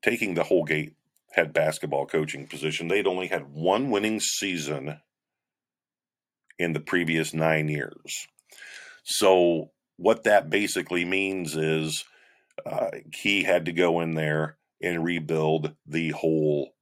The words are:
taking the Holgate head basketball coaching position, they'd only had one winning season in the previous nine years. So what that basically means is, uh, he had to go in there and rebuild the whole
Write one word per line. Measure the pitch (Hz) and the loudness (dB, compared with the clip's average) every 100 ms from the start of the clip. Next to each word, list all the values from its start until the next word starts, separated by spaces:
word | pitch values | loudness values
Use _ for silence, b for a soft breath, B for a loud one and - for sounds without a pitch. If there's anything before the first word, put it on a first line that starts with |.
taking | - 117 107 | 2 0 0
the | 85 | 0
Holgate | 82 92 78 78 76 _ _ _ _ | 2 2 2 -2 -4 _ _ _ _
head | - 80 | -2 0
basketball | 80 78 78 78 69 71 | 2 0 0 -4 -4 -2
coaching | 82 78 71 67 | -2 -2 -6 -12
position, | 76 76 78 82 | -6 -4 -4 -2
they'd | 98 98 | 0 2
only | 92 90 | 0 -2
had | 90 69 | -4 -6
one | 71 82 101 135 | -4 2 2 2
winning | 101 107 110 | 0 0 -2
season | - - 101 90 73 73 69 76 _ _ _ _ _ _ _ _ _ _ _ _ _ _ _ _ | -2 -4 -4 -4 -4 -6 -6 -12 _ _ _ _ _ _ _ _ _ _ _ _ _ _ _ _
in | 85 | -2
the | 80 | -2
previous | 78 87 82 80 80 | -2 0 2 0 -2
nine | 80 80 80 78 | 0 2 2 0
years. | 76 65 - - - - _ _ B B B B B | -2 -6 -12 -12 -12 -12 _ _ B B B B B
So | - - 101 92 87 82 78 _ _ _ | -6 2 6 8 6 2 -2 _ _ _
what | 90 110 | 0 2
that | 110 104 80 | 6 4 4
basically | 98 104 - 87 87 87 | -2 0 -4 -2 -2 0
means | 95 95 95 85 78 | -2 -2 -4 -4 -2
is, | 80 80 78 78 - b b b b - - | 0 0 -2 -6 -10 b b b b -14 -8
uh, | - 104 - 82 | -4 -4 -6 -14
he | - 101 101 | -4 0 2
had | 85 87 82 | 4 2 2
to | |
go | 85 87 85 | 0 2 2
in | 82 80 | 0 -2
there | 78 76 78 - _ _ | 0 0 -2 -6 _ _
and | 87 85 | -4 -2
rebuild | 85 87 78 80 78 80 76 - - | -2 -2 -2 0 2 0 -2 -10 -6
the | 76 82 | -4 -4
whole | 76 82 80 76 73 67 _ | -2 0 2 2 0 -4 _